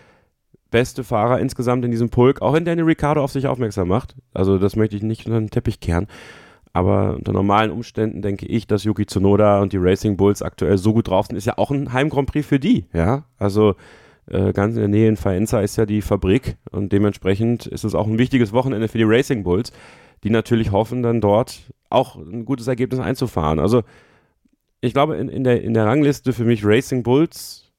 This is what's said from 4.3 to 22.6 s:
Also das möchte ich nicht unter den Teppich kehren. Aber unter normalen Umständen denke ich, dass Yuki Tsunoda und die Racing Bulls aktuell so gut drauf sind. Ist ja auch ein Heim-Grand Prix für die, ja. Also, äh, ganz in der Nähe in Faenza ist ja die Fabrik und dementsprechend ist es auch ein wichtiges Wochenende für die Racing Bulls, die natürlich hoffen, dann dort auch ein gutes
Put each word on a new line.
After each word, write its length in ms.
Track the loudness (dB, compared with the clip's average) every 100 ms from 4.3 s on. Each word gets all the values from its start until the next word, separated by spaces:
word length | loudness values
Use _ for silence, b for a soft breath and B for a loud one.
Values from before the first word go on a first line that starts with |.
Also 240 | -2 2 2
das 180 | 2 0
möchte 200 | -2 -2
ich 60 |
nicht 240 | -6 -6 -4
unter 120 | -4
den 100 | -2
Teppich 300 | -4 -4 -4
kehren. 260 | -2 -2 -4 B B B B B B
Aber 420 | -2 2 2 0
unter 180 | -4 -4
normalen 380 | 0 2 2 0
Umständen 500 | -4 -8 -4 -4 -4
denke 240 | -6 -6 -4
ich, 200 | -4 -2
dass 180 | -2
Yuki 220 | -2 -2 -2
Tsunoda 540 | 2 4 6 6 4
und 100 | 2
die 60 | 0
Racing 360 | 2 2 0 2
Bulls 240 | 2 2
aktuell 340 | -4 -2 0 2
so 160 | 2
gut 160 | 2 2
drauf 180 | 0 -2
sind. 100 | -4
Ist 100 | -4
ja 100 | -2
auch 140 | -2
ein 220 | -2 -2
Heim-Grand 360 | -2 -2 -2 -2
Prix 160 | -2 0
für 120 | 0
die, 240 | 2 0 0
ja. 320 | 0 0 0 -6 -4
Also, 380 | -2 2 2 2 B B B B -6
äh, 260 | -2 0
ganz 220 | 2 0
in 60 | 0
der 80 | 2
Nähe 200 | 4 4
in 80 | 2
Faenza 440 | 0 -2 0 0
ist 160 | -2 -2
ja 100 | -2
die 160 | -2
Fabrik 540 | -2 0 2 0 -2 -10 -10
und 200 | -8 -2
dementsprechend 720 | 0 0 -2 -2 0 0 -2 -6
ist 180 | -8
es 100 | -4
auch 120 | -2 0
ein 120 | 0
wichtiges 340 | 2 2 2
Wochenende 360 | 0 -2 -2 -2
für 100 | 0
die 60 | 2
Racing 360 | 2 2 -2
Bulls, 280 | 0 -2 -4 B B B B B
die 60 | -2
natürlich 420 | 0 2 0 0
hoffen, 320 | 0 0 -2
dann 200 | -2 0
dort 500 | 2 2 0 -8 -20 -20 -2
auch 280 | -2 -2 -6
ein 280 | -14 -10
gutes 220 | -6 -6